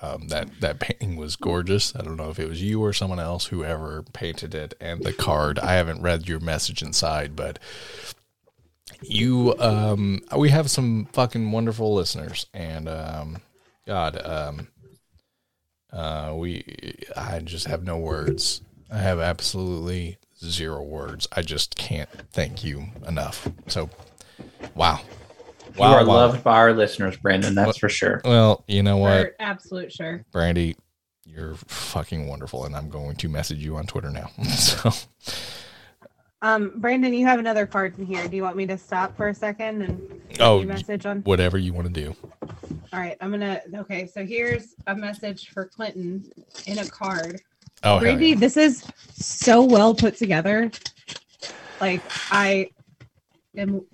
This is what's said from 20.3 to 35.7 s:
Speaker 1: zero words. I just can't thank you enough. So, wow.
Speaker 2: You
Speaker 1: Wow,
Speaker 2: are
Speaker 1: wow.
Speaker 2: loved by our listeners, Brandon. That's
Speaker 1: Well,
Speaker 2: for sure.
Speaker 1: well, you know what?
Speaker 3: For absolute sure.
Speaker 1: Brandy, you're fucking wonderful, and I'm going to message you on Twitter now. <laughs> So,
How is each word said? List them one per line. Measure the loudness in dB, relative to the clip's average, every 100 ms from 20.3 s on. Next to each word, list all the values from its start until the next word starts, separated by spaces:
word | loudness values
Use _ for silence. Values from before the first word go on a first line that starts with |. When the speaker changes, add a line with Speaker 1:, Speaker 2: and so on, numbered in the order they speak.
| _
Speaker 1:
zero | -6 -6 -4 -6
words. | -8 -10 -10 -8 -6
I | -4
just | -4 -4 -4 -6
can't | -6 -6 -6 -14 -8
thank | -4 -4 -4
you | -8 -8 -10 -12 -6
enough. | -4 -4 -6 -10 -10 -6
So, | -4 -6 -10 -20 -20 -20 -20 -20 -18 -10
wow. | 2 2 2 -6 -20 -20 -20 -20 -20 -10
Speaker 2:
You | 4
Speaker 1:
Wow, | 8
Speaker 2:
are | 10 10
Speaker 1:
wow. |
Speaker 2:
loved | 8 8 6
by | 6 8
our | 8
listeners, | 6 2 2 -4 0
Brandon. | 2 2 4
That's | 4 4
Speaker 1:
Well, |
Speaker 2:
for | 4 0
sure. | 2 0 2
Speaker 1:
well, | 6 8 8 6 2
you | 2
know | 4 4
what? | 6 6 4
Speaker 3:
For | -2
absolute | -6 -6 -8 -10 -10
sure. | -10 -8 -10 -6
Speaker 1:
Brandy, | -2 0 2 0 -4 _ _ _ _
you're | -20 -14 -12
fucking | -12 -14 -12 -8 -6 -6 -6 -6
wonderful, | -8 -10 -8
and | -8
I'm | -8 -10
going | -10 -10 -8
to | -6
message | -4 -6 -6
you | -6 -8
on | -6
Twitter | -8 -6
now. | -8 -12 -8
<laughs> |
So, | -4 2 2 4 2 0 -4 _ -12 -12 -12 -16 -18